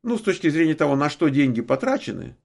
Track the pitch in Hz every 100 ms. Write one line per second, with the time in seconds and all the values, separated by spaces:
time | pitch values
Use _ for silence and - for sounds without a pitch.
0 | 240 214 208 175 165 151 160 156 147 139
1 | 147 - 165 139 135 117 120 - 240 262
2 | - 92 104 -